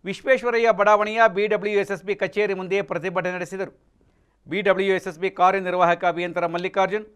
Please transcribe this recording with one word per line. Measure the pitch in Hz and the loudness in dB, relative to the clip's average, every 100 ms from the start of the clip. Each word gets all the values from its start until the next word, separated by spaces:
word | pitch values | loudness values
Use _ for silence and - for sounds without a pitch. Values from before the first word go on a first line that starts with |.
ವಿಶ್ವೇಶ್ವರಯ್ಯ | 180 190 - 262 240 233 226 | -10 -8 0 0 2 2 2
ಬಡಾವಣೆಯ | 190 202 208 208 226 226 | 4 4 4 2 4 4
ಬಿ | 190 208 | 4 0
ಡಬ್ಲ್ಯೂ | 208 208 202 | 0 0 -2
ಎಸ್ | 196 | -2
ಎಸ್ | 190 | -6
ಬಿ | 185 | -6
ಕಚೇರಿ | 202 190 202 208 | -4 -4 -2 -2
ಮುಂದೆ | 190 185 196 | -2 -2 -4
ಪ್ರತಿಭಟನೆ | 202 175 180 180 180 | -2 -6 -4 -4 -4
ನಡೆಸಿದರು. | 180 180 190 185 _ _ _ _ _ _ _ - | -6 -8 -8 -10 _ _ _ _ _ _ _ -8
ಬಿ | 180 | -2
ಡಬ್ಲ್ಯೂ | 202 185 196 | 2 2 2
ಎಸ್ | 190 190 | -2 -4
ಎಸ್ | 160 | -6
ಬಿ | 185 | -8
ಕಾರ್ಯನಿರ್ವಾಹಕ | - 180 196 180 180 175 175 | 2 2 2 -2 2 2 2
ಅಭಿಯಂತರ | 185 165 175 170 170 | 0 -2 -6 -4 -4
ಮಲ್ಲಿಕಾರ್ಜುನ್ | 170 180 190 190 208 214 | -4 -4 -2 -2 -2 -10